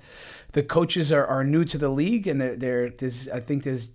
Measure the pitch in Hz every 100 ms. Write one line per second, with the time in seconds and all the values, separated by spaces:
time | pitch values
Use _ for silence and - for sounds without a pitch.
0 | - - - - - - 113 160 170 180
1 | 147 147 135 135 135 156 165 151 143 135
2 | 170 233 190 139 127 120 127 123 123 117
3 | 131 120 131 127 120 143 139 131 117